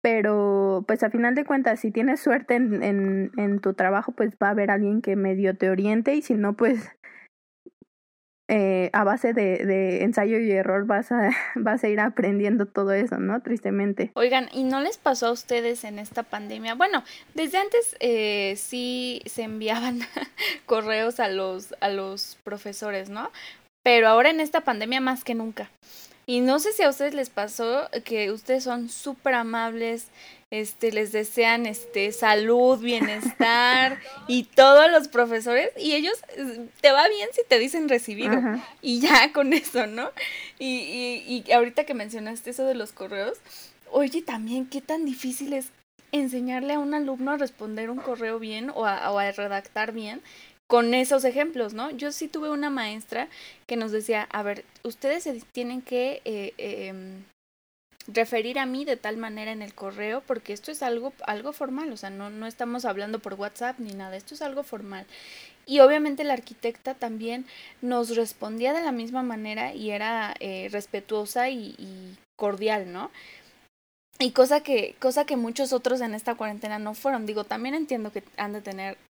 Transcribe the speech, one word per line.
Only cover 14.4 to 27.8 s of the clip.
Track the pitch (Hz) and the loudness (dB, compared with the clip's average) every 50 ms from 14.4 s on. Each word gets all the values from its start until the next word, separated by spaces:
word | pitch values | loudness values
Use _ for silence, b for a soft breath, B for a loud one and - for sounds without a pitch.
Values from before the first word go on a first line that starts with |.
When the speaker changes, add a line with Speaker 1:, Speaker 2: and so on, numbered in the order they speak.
| 254 - | 0 -2
Speaker 2:
¿y | - 262 262 | -4 -2 -2
no | 254 262 269 | 0 0 0
les | 285 370 453 | -2 -2 -4
pasó | - _ 302 262 - 240 | -2 _ 0 0 2 0
a | 233 | -2
ustedes | 240 240 - - 247 240 233 233 240 240 - | -2 -2 -4 -4 -2 -2 0 -2 -4 -4 -8
en | 214 208 208 | -12 -12 -12
esta | 214 208 - 240 226 | -14 -8 -8 -8 -8
pandemia? | _ - 214 208 208 220 220 220 226 226 | _ -10 -10 -8 -10 -10 -8 -6 -8 0
Bueno, | 254 349 403 392 247 B B B B B B _ | 0 0 2 2 -2 B B B B B B _
desde | 311 320 277 349 381 | -4 -4 0 0 0
antes, | 392 403 - 466 466 - - - | 0 2 2 2 2 0 -4 -2
eh, | - 247 233 220 220 208 208 202 196 196 196 | 0 0 2 2 2 0 0 0 0 -2 -2
sí | 202 - - 254 247 247 247 254 254 247 247 240 - - | -4 -8 -8 -6 -6 -4 -4 -4 -4 -6 -6 -8 -8 -12
se | - - 240 226 | -10 -8 -8 -8
enviaban | 220 220 220 220 214 220 233 240 254 240 240 | -8 -8 -6 -2 -2 -2 -2 -2 -4 -4 -4
<laughs> | 240 - - 294 277 - _ - - - 339 294 _ | -8 -8 -8 -10 -10 -10 _ -6 -6 -6 -6 -8 _
correos | - 233 220 214 214 220 214 220 233 240 247 | 0 0 0 2 -2 -2 0 0 -2 -2 -2
a | 233 202 | -2 -2
los, | 190 196 190 190 185 185 208 - - - | 0 -2 -4 -4 -6 -8 -10 -14 -6 -2
a | - | -2
los | 202 196 196 190 190 196 202 - - - _ _ | -2 -2 -2 -6 -8 -8 -8 -10 -10 -12 _ _
profesores, | 208 208 202 - 208 202 - 214 214 202 190 190 202 | -12 -12 -10 -10 -12 -10 -8 -8 -6 -6 -6 -6 -8
¿no? | 202 214 269 453 B B B B B B B _ _ _ _ | -10 -10 -10 -10 B B B B B B B _ _ _ _
Pero | 247 240 233 226 220 | 8 8 10 10 10
ahora | 226 233 254 302 | 8 10 8 8
en | 320 311 | 6 4
esta | 311 302 - 330 | 0 2 0 0
pandemia | 320 277 233 208 214 226 254 269 | 2 0 -2 -2 -2 -2 0 0
más | 262 254 262 254 - | 0 0 -2 -2 -4
que | - 240 | -4 -4
nunca. | 226 220 226 214 - 208 - _ _ B B B B B B B B B - | -2 -4 -6 -8 -10 -12 -12 _ _ B B B B B B B B B -2
Y | 247 247 | 2 2
no | 247 254 262 - | 4 4 4 4
sé | 302 427 | 2 0
si | 427 - 370 | 2 4 4
a | 277 | 4
ustedes | 269 - 285 294 285 | 4 2 -2 -2 0
les | 285 262 247 | -2 -6 -4
pasó | _ 208 202 214 214 - 233 226 247 277 | _ -6 -6 -6 -6 -4 -2 -2 0 -2